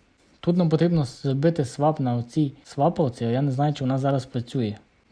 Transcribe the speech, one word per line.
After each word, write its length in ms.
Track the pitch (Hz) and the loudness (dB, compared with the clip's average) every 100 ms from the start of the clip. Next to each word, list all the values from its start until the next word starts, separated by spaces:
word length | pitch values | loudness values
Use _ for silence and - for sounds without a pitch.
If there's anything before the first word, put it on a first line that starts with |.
| _ _ _ _ | _ _ _ _
Тут 180 | - 175 | -2 2
нам 120 | 165 | 2
потрібно 360 | 156 170 170 131 | 4 2 2 -2
зробити 600 | - 139 135 160 170 131 | -4 -2 2 2 2 -4
свап 340 | - 143 156 | 0 0 2
на 160 | 131 120 | -2 -2
оцій 380 | 117 - 147 - | -2 -2 -2 -4
свапалці, 640 | - - 147 175 147 120 117 | -14 0 0 2 -2 0 -2
а 40 | |
я 120 | 120 | 0
не 100 | 143 | 0
знаю, 220 | 131 147 | 0 0
чи 100 | 143 | 0
вона 140 | 131 131 | -2 0
зараз 280 | 135 135 127 | 0 -2 -2
працює. 500 | 127 117 139 110 101 _ _ _ | -8 -6 -4 -2 -4 _ _ _